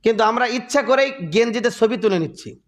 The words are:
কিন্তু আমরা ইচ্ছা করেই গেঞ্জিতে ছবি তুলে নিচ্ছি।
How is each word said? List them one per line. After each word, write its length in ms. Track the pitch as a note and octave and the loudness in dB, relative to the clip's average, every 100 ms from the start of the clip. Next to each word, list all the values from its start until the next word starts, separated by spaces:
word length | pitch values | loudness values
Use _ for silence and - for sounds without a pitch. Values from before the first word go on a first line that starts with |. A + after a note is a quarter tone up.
কিন্তু 200 | A3 A3 | 0 2
আমরা 220 | A3 A#3 B3 | 0 2 -2
ইচ্ছা 340 | B3+ - C#4+ | -2 -2 -2
করেই 280 | A3+ C4 C#4 - E3+ | 2 2 0 -4 -2
গেঞ্জিতে 360 | F3 A#3 A3+ A#3 | 0 0 0 -4
ছবি 260 | - A3 A3 | 0 0 2
তুলে 220 | G#3 F#3 | 0 0
নিচ্ছি। 300 | D#3 - - - | -2 -8 -18 -20